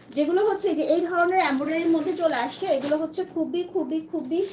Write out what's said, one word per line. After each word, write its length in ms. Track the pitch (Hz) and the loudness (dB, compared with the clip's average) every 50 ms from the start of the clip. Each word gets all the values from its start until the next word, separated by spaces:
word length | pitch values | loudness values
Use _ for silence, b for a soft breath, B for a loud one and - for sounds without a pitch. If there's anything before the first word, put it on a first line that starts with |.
| - - | -20 -6
যেগুলো 360 | - 277 302 285 349 381 415 440 | -2 0 2 2 2 4 4 2
হচ্ছে 200 | 403 403 - 381 | 2 2 0 0
এই 60 | 302 | 0
যে 80 | 302 294 | 0 2
এই 180 | 277 311 349 | 2 2 2
ধরনের 380 | 349 339 359 349 349 359 370 370 | 0 0 2 2 2 4 4 4
এমব্রয়ডারির 500 | 339 285 269 262 294 302 320 330 349 339 | 2 2 2 0 0 -2 -2 0 2 2
মধ্যে 240 | 330 311 285 370 320 | 2 2 2 0 -2
চলে 180 | 311 339 320 277 | 0 0 0 2
আসছে। 320 | 240 240 277 - - 370 | 0 -2 -4 -4 -4 -2
এগুলো 300 | 381 294 269 269 285 302 | 0 0 0 0 0 0
হচ্ছে 280 | 311 320 311 - 381 370 | 0 0 -2 -4 -6 -6
খুবই, 380 | - - 330 311 254 294 349 349 | -4 -2 -2 -2 -2 -2 -2 -4
খুবই, 380 | - - 370 294 254 311 320 | -2 -2 -4 -2 -2 -4 -4
খুবই 460 | 311 - - 311 254 254 320 349 392 392 | -4 -6 -6 -8 -4 -2 -2 -2 -2 -2